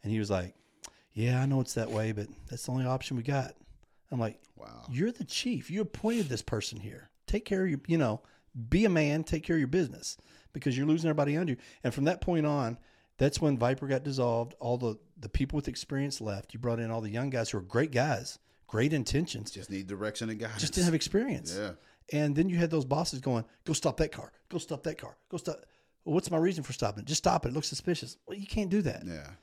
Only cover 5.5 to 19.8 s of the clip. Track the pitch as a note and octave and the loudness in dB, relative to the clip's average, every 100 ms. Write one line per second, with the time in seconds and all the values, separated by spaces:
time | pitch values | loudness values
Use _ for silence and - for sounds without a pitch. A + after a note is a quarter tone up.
5.5 | G3+ - F#3 G#3+ - G#3+ A#3 E3+ A#2 - | -4 -4 -4 -4 -2 0 0 0 -2 -2
6.5 | A2 - A2 G2+ - - _ - G#3+ - | -4 -4 -8 -12 -14 -20 _ -2 -2 0
7.5 | G3 F#3+ C#3+ - E3 D3 G#2+ - _ _ | 0 2 0 2 4 4 0 -6 _ _
8.5 | - A2+ E3 A3 F3 D3 D3+ D#3+ D#3+ D#3 | -10 2 4 6 6 4 2 0 -2 2
9.5 | E3 C3 F3+ D#3 - - - _ - _ | 2 4 2 2 -2 -12 -12 _ -20 _
10.5 | D3+ C#3 B2+ C#3+ D#3+ D#3+ D3+ C#3+ D3 F3 | -4 0 2 4 4 4 2 2 2 0
11.5 | B2 - - B2+ A#2 C#3 F#3 - F3 D3+ | -2 -6 -4 -2 2 2 2 2 2 4
12.5 | D3 A#2+ A#2+ - _ _ _ C3+ - D#3 | 2 0 -4 -12 _ _ _ 2 4 2
13.5 | C3+ B2 C3 C#3 C3+ D3 C3+ A#2+ A#2 A#2 | 4 4 2 0 0 0 0 2 2 -2
14.5 | - B2 B2 B2 G#2+ _ - - - C3+ | -4 -2 0 0 -4 _ -16 -4 -2 0
15.5 | D3+ C#3+ B2 - C#3 C#3 C3+ A2 G2 - | -2 -4 -8 -6 -4 -2 -4 -6 -6 -8
16.5 | A2+ B2 A#2 A2+ A2+ A2 A2 C#3 C3 A2+ | -6 -2 -2 -2 -4 -4 -2 -2 0 -2
17.5 | G#2+ F#2 A#2 D#3 B2 C#3+ A2+ A#2+ - _ | -2 -2 2 2 2 2 0 -4 -14 _
18.5 | _ _ A2 C3 D3+ A#2 C#3 F3 - G#2 | _ _ 0 2 2 0 0 0 -4 -8
19.5 | - - G2 | -12 -8 -8